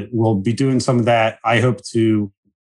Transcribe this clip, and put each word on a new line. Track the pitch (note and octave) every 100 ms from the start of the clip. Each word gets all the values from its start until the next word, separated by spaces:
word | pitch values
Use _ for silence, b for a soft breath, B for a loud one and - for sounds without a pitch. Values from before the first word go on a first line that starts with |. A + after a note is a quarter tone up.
| G2
we'll | A#2 A2+ G2
be | G2
doing | A#2 C3+ B2+
some | A#2+ A#2+
of | A2+
that. | A#2 A2 -
I | A2 A#2
hope | B2+ G#2 -
to, | A#2 A2 G#2+ G2+ - _ _